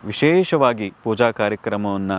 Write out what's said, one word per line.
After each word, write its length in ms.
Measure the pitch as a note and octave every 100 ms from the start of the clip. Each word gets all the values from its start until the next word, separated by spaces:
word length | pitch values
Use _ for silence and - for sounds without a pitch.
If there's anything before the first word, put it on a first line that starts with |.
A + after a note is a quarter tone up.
| G2+
ವಿಶೇಷವಾಗಿ 800 | G#2+ D3 F3+ F3+ D#3+ C3 A2+ G2+ -
ಪೂಜಾ 260 | A#2 G#2+ A#2+ A2
ಕಾರ್ಯಕ್ರಮವನ್ನ 720 | G#2 G#2 A2+ G#2 G#2 G2 F#2+